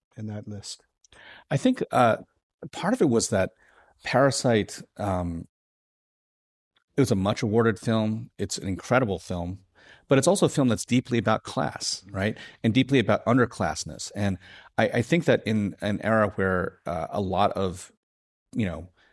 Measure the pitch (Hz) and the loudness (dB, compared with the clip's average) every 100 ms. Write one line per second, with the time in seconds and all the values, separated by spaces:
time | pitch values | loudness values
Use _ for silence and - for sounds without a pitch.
0 | _ - 107 104 107 104 - - _ _ | _ -12 -10 -10 -10 -12 -14 -18 _ _
1 | _ - - - - 143 254 254 - 120 | _ -20 -20 -18 -4 0 2 0 0 4
2 | 120 - - _ _ _ 170 - 175 247 | 4 2 -6 _ _ _ -16 -6 -2 2
3 | 165 113 - 101 92 - _ _ _ _ | 2 2 2 0 0 -6 _ _ _ _
4 | - 127 139 131 131 113 98 - - - | -2 2 4 2 2 2 0 -8 -16 -8
5 | 101 92 87 82 - _ _ _ _ _ | -4 -2 -4 -6 -12 _ _ _ _ _
6 | _ _ _ _ _ _ _ _ _ - | _ _ _ _ _ _ _ _ _ 0
7 | 131 101 98 110 110 110 113 104 - 113 | 2 2 0 0 0 2 2 0 0 0
8 | 107 110 117 - 101 - 95 87 - 123 | 0 -4 -10 -10 -8 -6 -6 -6 0 2
9 | 120 90 - 90 87 92 _ _ - - | 2 -4 -6 -8 -8 -10 _ _ -20 -10
10 | - 135 165 202 165 - 127 104 - 123 | 2 4 4 4 2 2 2 0 0 0
11 | - 117 107 110 - - 143 - - - | 0 0 2 0 -2 -6 -4 -6 -8 -8
12 | 95 98 107 110 - - 113 110 131 139 | -8 -4 -4 -4 -14 -4 0 2 4 2
13 | 101 - - 127 113 - 87 - - 65 | 4 2 2 2 2 0 -4 -4 -8 -12
14 | - 101 101 92 - - - - 113 120 | -10 -4 -2 -4 -10 -20 -8 -2 0 0
15 | 113 170 147 113 107 110 101 - 101 101 | 0 0 2 2 0 -2 -2 -4 -4 -2
16 | 104 110 104 95 95 92 87 - - 85 | 0 2 2 0 0 0 -2 -6 -8 -6
17 | - - 95 90 104 98 95 90 - _ | -6 -4 -2 2 0 0 -4 -6 -14 _
18 | _ _ _ _ _ - 98 80 87 _ | _ _ _ _ _ -4 -4 -6 -12 _
19 | _ | _